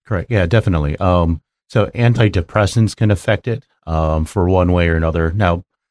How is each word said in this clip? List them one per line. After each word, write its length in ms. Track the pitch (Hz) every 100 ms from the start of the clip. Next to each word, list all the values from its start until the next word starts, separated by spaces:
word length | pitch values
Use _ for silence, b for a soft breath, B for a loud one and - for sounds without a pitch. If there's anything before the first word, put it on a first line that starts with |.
| -
Correct. 240 | 98 -
Yeah, 160 | 110 87
definitely. 520 | 113 - 85 73 76
Um, 440 | 92 90 82 80 _ _ _
so 180 | - 101
antidepressants 1080 | - 120 120 110 98 - 107 98 117 110 -
can 140 | 110
affect 380 | 101 - 104 -
it, 180 | 110 - _ -
um, 380 | 80 80 78 80
for 240 | 104 90
one 240 | 92 90
way 160 | 90 85
or 60 | 82
another. 360 | 82 82 82
Now, 320 | 95 95 87 - _ _